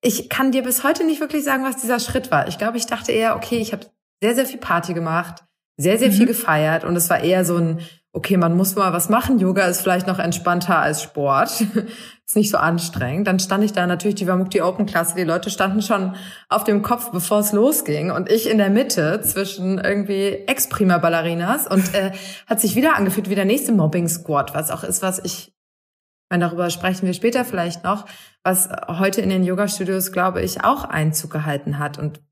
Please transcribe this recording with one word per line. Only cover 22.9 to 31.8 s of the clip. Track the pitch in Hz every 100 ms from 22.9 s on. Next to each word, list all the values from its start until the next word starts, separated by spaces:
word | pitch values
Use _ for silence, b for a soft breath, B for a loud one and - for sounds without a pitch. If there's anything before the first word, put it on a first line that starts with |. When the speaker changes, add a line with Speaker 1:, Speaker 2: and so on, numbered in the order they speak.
| -
Speaker 1:
angefühlt | 196 190 190
wie |
der | 196
nächste | 196 262 277
Mobbing-Squad, | 220 156 175 170 160 - 147 139
was | 143 156
auch | 160
ist, | 190 185
was | 190 185
ich, | - - -
ich | _ _ _ _ _ _ _ _
meine, | 175 175
darüber | 170 175
sprechen | 170 185 185
wir | 185
später | 180 226 247
vielleicht | 247 185 170 170
noch, | 180 208 - B B B
was | - 185 - - -
heute | 170 196 -
in | 190
den | 190
Yoga-Studios, | 180 185 202 202 185 190 185
glaube | - 185 180
ich, | 185 -
auch | 202 285
Einzug | - 160 156 156 156
gehalten | 156 151 143 143
hat | 143